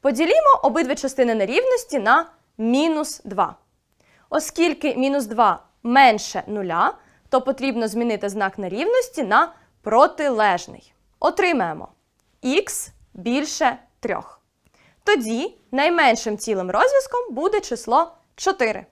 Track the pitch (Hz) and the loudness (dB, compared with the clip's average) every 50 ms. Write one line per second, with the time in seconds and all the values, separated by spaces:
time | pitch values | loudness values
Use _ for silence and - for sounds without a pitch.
0 | _ 269 247 226 330 311 480 640 640 571 523 - - 277 220 320 330 254 285 - | _ 0 0 2 2 2 4 4 6 6 4 6 4 0 0 0 -2 -2 -2 -4
1 | - 269 262 - 254 240 226 220 196 196 254 349 508 523 508 466 - _ 285 277 | -4 -6 0 0 0 2 2 0 0 0 0 0 2 2 0 0 -2 _ -4 -2
2 | 196 214 247 311 330 330 _ _ _ _ _ - 220 226 240 269 302 330 311 302 | 2 4 4 4 2 -2 _ _ _ _ _ -4 -2 0 2 2 2 2 0 -2
3 | 294 285 - - _ - 196 185 185 - - _ _ _ _ _ _ _ _ _ | -4 -6 -8 -14 _ -10 -2 -2 -2 -2 -4 _ _ _ _ _ _ _ _ _
4 | _ _ _ _ _ _ - 302 302 - - - 330 349 294 - - 302 240 - | _ _ _ _ _ _ -4 -4 -4 -4 -2 0 0 0 0 -2 -2 -4 -2 0
5 | 254 269 277 285 254 208 220 220 233 202 175 - _ _ _ _ _ 233 240 269 | 0 0 0 0 -2 -4 0 2 2 2 2 0 _ _ _ _ _ 0 4 6
6 | 277 254 214 214 - - - 190 - - 208 208 196 180 160 170 196 311 - - | 6 6 6 4 -4 -8 -8 -8 -8 -6 -6 -6 -4 -4 -2 0 0 0 -2 -6
7 | _ _ _ _ _ _ - 254 254 269 269 269 - 269 247 233 226 220 202 226 | _ _ _ _ _ _ -2 0 0 0 -4 -2 -2 -4 -2 -2 -4 -4 -2 -2
8 | 240 240 220 202 208 202 196 214 202 190 190 - 202 180 185 220 302 415 480 508 | -2 -2 -2 -4 -4 -6 -4 -2 -4 -4 -4 -6 -8 -8 -6 -4 -2 0 0 0
9 | 494 508 _ 330 277 190 311 247 320 339 - _ _ _ _ _ _ 214 214 233 | 0 -2 _ -6 -2 2 4 2 2 2 -2 _ _ _ _ _ _ 0 4 6
10 | 285 320 320 - 302 285 262 262 254 208 185 175 - - - - _ _ _ _ | 6 4 4 -2 -4 -2 0 2 2 2 0 0 -4 -10 -18 -20 _ _ _ _
11 | _ _ _ _ - 294 311 - 381 359 339 262 190 170 156 160 - - _ _ | _ _ _ _ -2 -2 0 0 0 0 0 0 -2 -4 -6 -10 -14 -18 _ _
12 | _ _ _ _ _ _ _ _ - 254 262 359 - - - - - - _ _ | _ _ _ _ _ _ _ _ -6 -4 -4 -4 -6 -8 -12 -12 -12 -14 _ _
13 | _ _ _ - 180 226 240 277 302 302 - - 320 254 240 - _ _ _ _ | _ _ _ -12 -8 -4 -4 -4 -4 -6 -6 -2 -2 -2 -2 -4 _ _ _ _
14 | - 233 190 - - - - _ _ _ _ _ _ _ _ _ _ _ _ _ | -8 -8 -8 -8 -8 -14 -20 _ _ _ _ _ _ _ _ _ _ _ _ _
15 | _ - 415 311 233 220 226 233 302 427 - _ _ _ - 262 285 320 349 339 | _ 0 0 0 0 -2 -4 -4 -4 -6 -8 _ _ _ -2 0 0 2 2 4
16 | 311 262 226 - - 233 208 214 - - 214 190 180 185 180 214 311 508 571 554 | 4 4 2 2 -2 -6 -6 -6 -4 -4 -4 -4 -4 -2 0 2 2 4 4 2
17 | 523 - - 494 494 466 247 233 302 381 427 415 - - 247 226 - - - 285 | 0 0 -6 -6 -6 -6 -6 -4 -2 0 -2 -2 -4 -4 -10 -10 -4 0 0 0
18 | 339 330 - _ _ _ _ - - 370 370 370 247 226 208 208 - _ | 0 0 -6 _ _ _ _ -6 -4 -4 -2 0 -2 -2 -2 -6 -10 _